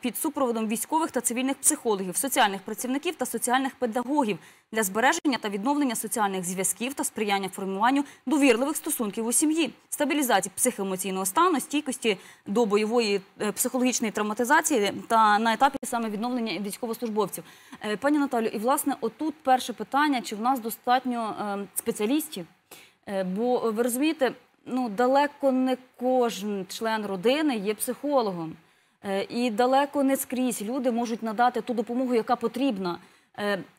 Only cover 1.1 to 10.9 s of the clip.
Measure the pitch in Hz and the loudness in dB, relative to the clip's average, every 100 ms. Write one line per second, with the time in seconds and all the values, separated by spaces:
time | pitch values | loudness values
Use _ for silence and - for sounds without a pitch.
1.1 | 254 - 233 262 269 - 302 240 202 185 | -2 -2 -2 -2 0 0 0 0 -2 -2
2.1 | 175 269 277 220 196 - 214 247 262 349 | -4 -2 4 2 2 -8 -8 -4 -2 -2
3.1 | 330 254 233 - 254 262 - 247 226 240 | -4 -4 -2 0 0 0 -2 -2 -2 0
4.1 | 294 233 175 - - _ 220 202 196 254 | 0 0 -2 -8 -20 _ -2 0 2 2
5.1 | 339 311 233 214 202 214 294 277 220 220 | 2 0 0 -2 -4 0 0 0 -2 -4
6.1 | - 202 190 175 185 185 - 240 277 285 | -2 0 0 -4 -2 -2 -2 -6 -4 -6
7.1 | - 214 196 196 - 190 190 226 277 285 | -4 -2 0 -2 -6 -6 0 2 2 0
8.1 | - - 294 277 220 277 302 - - 214 | -8 -2 4 4 4 2 -2 -4 -4 -4
9.1 | 214 226 233 302 311 302 - _ - 392 | -2 -2 2 2 2 0 -4 _ -4 0
10.1 | 285 254 208 190 - 262 - 196 | 0 2 2 0 -2 -2 0 -4